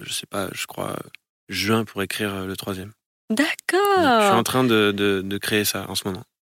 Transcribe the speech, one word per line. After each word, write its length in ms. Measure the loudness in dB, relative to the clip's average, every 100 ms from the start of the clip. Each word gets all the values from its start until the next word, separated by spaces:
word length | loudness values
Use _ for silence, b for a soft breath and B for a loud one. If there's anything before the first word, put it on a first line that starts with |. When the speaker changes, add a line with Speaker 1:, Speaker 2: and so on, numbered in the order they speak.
Speaker 1:
je 80 | -8
sais 140 | -10 -8
pas, 200 | -6 -6
je 140 | -8 -10
crois, 300 | -8 -6 -8 -10 -18 _ _ -8
juin 340 | -4 2 2
pour 180 | 0 -4
écrire, 320 | -4 -4 -4
euh, 120 | -4 -6
le 100 | -8
troisième. 360 | -6 -8 -10 -16 _ _ -4
Speaker 2:
D'accord. 680 | 0 0 -2 -2 2 4 4
Speaker 1:
Donc, 240 | 4 6
je 40 | 6
suis 80 | 4
en 60 |
train 220 | 2 2
de, 260 | 4 4 4
de, 280 | 2 2 0
de 140 | -2 -4
créer 260 | 0 0
ça 200 | 0 -2 -6
en 60 |
ce 120 | -6 -4
moment. 160 | -6 -10 _